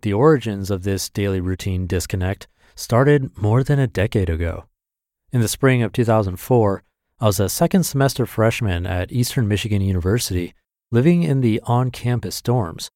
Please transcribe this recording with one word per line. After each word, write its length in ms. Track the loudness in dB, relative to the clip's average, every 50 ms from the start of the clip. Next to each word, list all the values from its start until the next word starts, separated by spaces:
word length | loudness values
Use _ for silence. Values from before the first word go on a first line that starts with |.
the 120 | -2 -2 0
origins 580 | 2 4 4 4 2 0 -4 -6 -6 -4 -4
of 120 | -4 -4 -2
this 260 | -4 -4 -4 -4 -6
daily 320 | _ -4 -2 -2 -2 -2
routine 440 | -2 -4 -6 -4 -4 -4 -4 -4 -4
disconnect 640 | -2 -4 -4 -4 -4 -4 -4 -2 -4 -4 -6 -10 _ _ _ _ _ _
started 640 | -18 -6 0 2 2 4 4 4 2 0 -4 _
more 280 | -4 0 2 2 2 2
than 140 | 2 2 0
a 80 | 0
decade 420 | 0 0 -2 -2 0 0 -2 0 0
ago. 340 | -2 -4 -4 -6 -6 -8 -14 _ _ _ _ _ _ _ _ _ _ _ _ _ -2
In 80 | 0
the 80 | 0 0
spring 340 | -2 0 2 2 2 2 0
of 80 | -2
two 140 | 0 -2 0
thousand 320 | 2 2 2 2 0 -4
four, 460 | -8 -2 0 2 4 4 2 0 -4 _ _ _ _ _ _ _ _
I 60 | 0
was 120 | 0 0
a 120 | 2 -2 -2
second 340 | 0 0 0 2 2 2 0
semester 420 | 0 0 0 0 0 0 -2 -4
freshman 600 | -4 0 2 2 2 2 0 -2 -2 -2 -2 -2
at 260 | -4 -4 -4 -4 -4
Eastern 340 | -2 -2 -2 -2 0 -2 0 0
Michigan 320 | 0 2 2 2 2 4
University, 720 | 2 2 0 2 2 2 0 0 0 -2 -2 -4 -4 -4 _ _ _ _ _ _ _ _
living 340 | 0 4 4 4 4 4 2
in 180 | 2 0 2
the 180 | 2 2 0 0 0
on-campus 760 | 0 0 0 0 -2 -4 -4 -4 -2 -2 -2 -4 -6 -10 -6
dorms. 480 | -2 0 0 0 0 -4 -8 -12 -14 -16 _